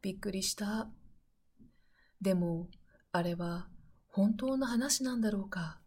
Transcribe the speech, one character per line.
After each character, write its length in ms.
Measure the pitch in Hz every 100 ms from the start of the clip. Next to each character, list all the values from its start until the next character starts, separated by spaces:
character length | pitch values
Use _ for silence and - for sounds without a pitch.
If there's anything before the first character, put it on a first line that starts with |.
び 140 | 196 185
っ 40 |
く 120 | 208
り 100 | 190
し 140 | 190 -
た。 340 | 208 220 220 - - - _ _ _ _ - _ - _ _ _
で 140 | 190
も、 380 | 185 175 165 170 - - - _
あ 100 | 180
れ 140 | 175 175
は 340 | 170 170 - - - - _
本 260 | - 202
当 240 | 220 262 269
の 80 | 262
話 380 | 233 269 -
な 120 | 262 247
ん 60 |
だ 80 | 220
ろ 120 | 208
う 80 | 196
か。 300 | 185 160 -